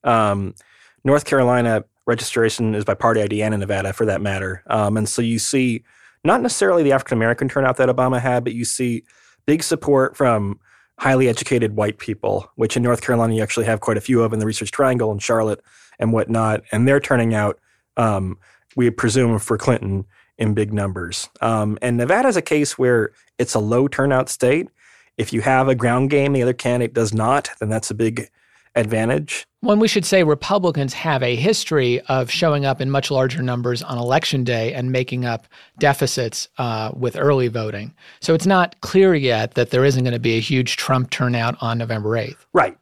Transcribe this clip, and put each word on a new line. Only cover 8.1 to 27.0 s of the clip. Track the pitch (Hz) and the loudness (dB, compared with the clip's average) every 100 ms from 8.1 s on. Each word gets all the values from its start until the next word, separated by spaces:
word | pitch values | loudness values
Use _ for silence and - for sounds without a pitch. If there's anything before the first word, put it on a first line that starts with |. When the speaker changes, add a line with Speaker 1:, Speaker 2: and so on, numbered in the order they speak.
| 127 | 0
Speaker 1:
had, | 127 123 | 0 -2
but | 120 | -2
you | 117 | -6
see | 117 - 123 117 _ _ _ _ - | -6 -4 -4 -4 _ _ _ _ 0
big | 151 | 0
support | - 165 - 139 131 - | 0 -4 2 2 2 2
from | 131 110 101 101 _ _ _ _ | 2 2 -2 -8 _ _ _ _
highly | 139 131 127 | 2 4 4
educated | 113 - 123 113 107 | 0 0 0 0 -2
white | 104 107 | -4 -4
people, | - 101 104 101 98 - | -10 -6 -4 -4 -6 -4
which | 113 127 | -2 0
in | |
North | 120 120 | 0 0
Carolina | - 120 113 110 | 0 0 2 0
you | |
actually | 104 - 110 | -2 -2 -2
have | 110 | -2
quite | - 104 | 0 -4
a | |
few | - 123 | 0 2
of | 113 | 2
in | 110 | 0
the | 107 | -2
Research | 107 104 | -4 -8
Triangle | - 135 123 110 | 0 0 2 -2
and | 101 | -2
Charlotte | - 113 110 101 _ _ _ _ | 0 0 0 -4 _ _ _ _
and | 113 | 0
whatnot. | 113 - 113 110 107 - | 0 0 0 0 -2 -4
And | 110 127 | 0 2
they're | 139 | 2
turning | - 127 117 | 2 0 2
out, | 110 104 - _ _ _ - | 0 0 -4 _ _ _ -2
um, | 113 98 95 92 _ _ _ - | 0 0 -4 -10 _ _ _ 0
we | 120 | 0
presume, | 117 120 110 120 110 | 2 0 2 2 0
for | - 110 | -2 -2
Clinton | - 120 98 98 95 _ _ - | 0 0 -2 -6 -6 _ _ -4
in | 110 | -2
big | 104 104 | 0 -2
numbers. | 107 98 92 87 87 - _ | -2 -4 -6 -8 -10 -12 _
Um, | 113 110 104 104 | -2 0 -2 -2
and | 123 120 | -2 -2
Nevada's | 120 196 262 190 | 2 2 2 0
a | |
case | - 151 147 - | 0 0 0 0
where | 127 120 107 _ _ _ | 2 2 0 _ _ _
it's | 123 - | -2 0
a | |
low | 107 120 139 | 0 2 0
turnout | - 139 131 131 | 0 2 2 0
state. | - 127 147 - _ _ _ _ - | 0 2 2 -2 _ _ _ _ -8
If | 110 | -4
you | 117 | -2
have | 110 131 131 | 2 2 4
a | 123 | 2
ground | 131 123 135 | 2 2 2
game, | 143 139 | 2 2
the | 139 | 2
other | 123 | 0
candidate | 123 123 123 117 | 0 -2 0 -2
does | - | -2